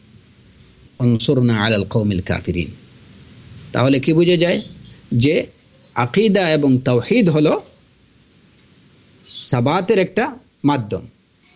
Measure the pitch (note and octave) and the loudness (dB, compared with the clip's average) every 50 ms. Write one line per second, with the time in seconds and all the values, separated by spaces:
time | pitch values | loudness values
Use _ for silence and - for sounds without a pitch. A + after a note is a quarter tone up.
0 | _ - - - - _ _ _ _ - - - - - _ _ - - _ - | _ -20 -20 -20 -20 _ _ _ _ -20 -20 -20 -20 -20 _ _ -20 -20 _ -2
1 | B2 A#2+ A#2 A2 - - C#3+ B2+ B2 A#2 A2+ G#2+ G2+ A2+ A2 G2+ F#2+ G2 - A#2+ | 0 0 0 0 0 0 0 2 2 2 2 2 2 0 0 0 -2 -2 -2 -2
2 | G#2 G#2 G2 F2+ F2+ - F2 E2 - - - F2 D#2 - - - - - - - | 0 0 -2 -2 -4 -4 -6 -4 -4 -4 -4 -4 -6 -8 -10 -16 -20 -20 -20 -20
3 | - - - - - - - - - - - - - - - A#2 B2 C3+ C#3 C3 | -20 -20 -20 -20 -20 -20 -20 -20 -20 -20 -20 -20 -16 -8 -4 0 0 2 2 0
4 | B2+ F3 D#3 D#3+ F3 E3+ F3+ E3 E3+ F3 G3+ G#3 - - - - - - - - | 0 0 2 2 2 2 2 2 2 0 0 -2 -6 -10 -14 -20 -20 -20 -20 -20
5 | - - - A#2+ A#2+ C#3+ E3+ B3 B3+ - - _ _ _ _ _ - _ _ A#2+ | -10 -4 -2 0 2 2 2 0 -2 -6 -12 _ _ _ _ _ -20 _ _ -4
6 | B2+ B2+ - F#3+ A3 A3 F#3+ G#3 F#3 E3 D#3 D3+ C#3+ C#3 B2+ B2 - C3+ B2 A#2+ | -4 0 0 2 2 2 2 2 2 2 2 2 2 2 2 2 2 0 0 0
7 | A#2+ - G3+ B3 G#3+ E3+ D3 D#3 D3+ E3 C#4+ G#4 - - - _ _ _ _ _ | 0 0 2 2 2 2 2 2 2 2 0 -2 -4 -10 -20 _ _ _ _ _
8 | _ _ _ _ _ _ _ _ _ _ _ _ _ _ _ _ _ _ _ _ | _ _ _ _ _ _ _ _ _ _ _ _ _ _ _ _ _ _ _ _
9 | _ _ _ _ - - - - - - C#3 B2 A#2+ C#3 D#3+ F#3+ F#3 G3+ A3+ F#3+ | _ _ _ _ -18 -14 -8 -6 -4 -2 0 0 0 0 0 0 0 0 0 0
10 | F3+ F#3 - G#3 - D4+ B3+ - - _ _ _ - C#3+ D3 C3 G#2+ G2+ G#2 F#2 | 0 0 -2 -4 -4 -4 -6 -12 -20 _ _ _ 0 0 0 0 -2 -6 -8 -10
11 | B2 A#2+ - _ _ _ _ _ _ - - | -10 -14 -20 _ _ _ _ _ _ -20 -20